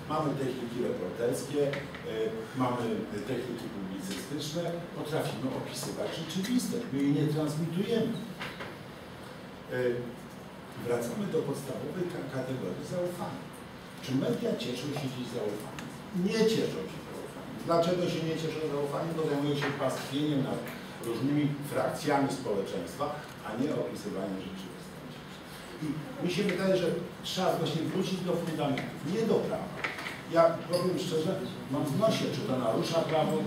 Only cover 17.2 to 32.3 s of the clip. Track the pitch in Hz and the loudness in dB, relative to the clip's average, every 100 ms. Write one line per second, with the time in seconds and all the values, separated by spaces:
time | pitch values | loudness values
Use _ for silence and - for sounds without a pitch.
17.2 | - - - - 160 170 170 180 170 156 | -8 -10 -10 -6 2 4 6 4 2 2
18.2 | 160 156 156 156 151 143 143 143 165 165 | 0 0 -2 -2 -2 0 0 0 -2 0
19.2 | 151 143 143 139 139 - 131 127 - 139 | 2 2 2 2 0 0 0 0 -2 2
20.2 | 151 139 - - - - - - 117 117 | 4 4 2 0 -4 -8 -10 -6 -4 0
21.2 | 139 147 143 - - 131 127 - 143 139 | 2 4 4 0 -2 0 2 0 4 4
22.2 | 135 - 110 98 95 95 87 - 147 147 | 4 2 0 0 0 -2 -4 -2 -2 -2
23.2 | - - 107 110 147 127 101 - 98 92 | -8 -10 -6 0 0 0 -2 -4 -4 -2
24.2 | 98 92 90 - - - - - - - | -2 -4 -6 -8 -10 -10 -12 -12 -12 -12
25.2 | - - - - - - 156 139 - - | -12 -12 -12 -12 -10 -4 -4 -2 -6 -2
26.2 | 170 180 185 175 190 180 170 - - - | 0 2 2 4 4 6 4 0 -2 -8
27.2 | - - 175 156 147 160 139 185 185 180 | -4 2 2 4 2 0 0 0 0 0
28.2 | 175 170 160 156 139 127 120 - 147 214 | 0 0 0 2 2 2 -2 -6 -2 2
29.2 | 214 196 - - - - - - - - | 4 4 4 -2 -4 -4 -4 -4 -6 -8
30.2 | - 165 165 165 - 180 180 156 - 160 | 4 8 8 6 2 2 4 2 2 2
31.2 | 175 190 190 - - 139 - 180 214 - | 2 0 -2 -6 -2 0 2 4 6 6
32.2 | - | 2